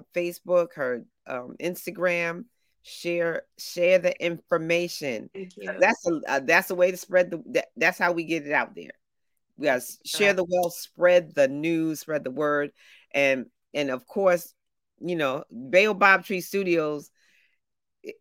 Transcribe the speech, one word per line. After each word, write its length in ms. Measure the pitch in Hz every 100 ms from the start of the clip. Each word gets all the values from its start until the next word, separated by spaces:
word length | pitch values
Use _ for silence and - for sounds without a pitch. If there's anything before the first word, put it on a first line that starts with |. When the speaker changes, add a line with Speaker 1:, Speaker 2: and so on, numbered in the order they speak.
| - 175
Speaker 1:
Facebook, 580 | 175 175 175 180 170
her, 300 | 151 127 120 - _ -
um, 260 | 127 123 -
Instagram. 880 | 170 180 - 170 180 175 170 170 - _ _ _
Share, 580 | - - 175 170 170 160 - -
share 400 | - 175 175 185
the 200 | 175 -
information. 1120 | 170 165 - 170 160 170 175 - 143 110 -
Speaker 2:
Thank 240 | 196 185 202
you. 160 | 190 185
Speaker 1:
That's 260 | 190 - 175
a, 120 | 156 -
uh, 140 | 139
that's 300 | 139 170 190
a 40 |
way 160 | 180 180
to 60 | 180
spread 340 | - 180 180
the, 100 | 170 -
that, 160 | 143 - 117
that's 220 | 165 180
how 120 | 180
we 140 | 170
get 200 | 160 165
it 60 | 143
out 240 | 143 117
there. 160 | 92 82 - _ _ _ _ _ -
We 100 | 147
gotta 100 | 127
s-, 220 | - -
Speaker 2:
Correct. 100 | -
Speaker 1:
share 240 | - 202
the 100 | 185
wealth, 320 | 175 180 175
spread 580 | - - - 180 180 160 147
the 100 | 135
news, 540 | 143 160 165 160 151
spread 240 | - 151
the 80 | 131
word, 400 | 131 151 147 147 - _ - _
and, 320 | 139 139 131 110 _ _
and 180 | 147 139
of 140 | 127 -
course, 460 | 202 190 175 - _ _ _ _ _
you 160 | 170
know, 300 | 170 139 139 -
Baobab 720 | 117 131 180 214 196 196 190
Tree 160 | 180 185
Studios 680 | 175 196 185 165 151 147 - _ _ _ _ _ _ _ _ _
i-, 100 | - -